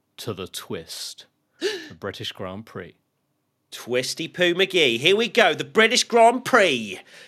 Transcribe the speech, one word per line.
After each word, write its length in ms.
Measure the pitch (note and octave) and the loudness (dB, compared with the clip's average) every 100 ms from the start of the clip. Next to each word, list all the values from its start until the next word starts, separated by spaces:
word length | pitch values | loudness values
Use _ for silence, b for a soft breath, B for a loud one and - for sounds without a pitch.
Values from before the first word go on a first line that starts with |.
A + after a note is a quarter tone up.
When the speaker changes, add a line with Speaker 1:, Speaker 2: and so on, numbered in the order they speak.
| _ - | _ -16
Speaker 1:
to 160 | - | -12
the 140 | G2 F2+ | -12 -12
twist, 760 | - - G2 E2 - - - - _ | -14 -12 -12 -12 -14 -14 -16 -20 _
<gasps> 180 | _ _ | _ _
the 360 | G4 G4+ D#4 F3+ | -8 -8 -12 -12
British 320 | G2+ F#2 G#2+ | -12 -10 -12
Grand 340 | - F#2+ F#2+ A2+ | -10 -12 -12 -14
Prix. 260 | G#2 E2+ _ _ _ _ _ _ _ _ | -16 -16 _ _ _ _ _ _ _ _
Speaker 2:
Twisty 560 | - - B2 C3 - E3 | -18 -6 -4 -4 -6 -10
Poo 260 | - F3+ | -2 0
McGee, 460 | F3 F#3+ F3+ D3 A2+ | 2 0 2 2 2
here 160 | D3 G3+ | 2 2
we 120 | A#3 | 2
go, 280 | A#3 F#3+ D3 | 2 2 2
the 80 | |
British 400 | C3+ E3 A3 A#3+ | -2 2 2 2
Grand 420 | - A#3 A3+ B3 C4 | 2 6 6 4 2
Prix. 540 | B3 F#3+ B2+ G#2+ F2+ B B | 4 4 2 -4 -12 B B